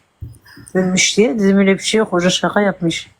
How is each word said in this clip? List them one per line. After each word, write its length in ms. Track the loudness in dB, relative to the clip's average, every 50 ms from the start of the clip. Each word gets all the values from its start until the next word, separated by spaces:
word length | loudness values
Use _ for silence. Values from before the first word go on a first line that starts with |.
| _ _ _ _ -18 -18 -18 -20 _ -20 -20 -20 -14 -6 -4
Ölmüş" 440 | -2 -2 0 0 0 0 0 2 2
diye. 220 | 2 2 2 0
Dedim, 180 | 2 2 2 4
"Öyle 160 | 4 2 2
bir 100 | 0 -2
şey 140 | -2 0 0
yok. 120 | 0 0 0
Hoca 160 | 0 0 0
şaka 320 | 0 0 -2 -2 0 0
yapmış." 500 | 0 0 -2 -2 -4 -4 -4 -4 -8 -16 _ _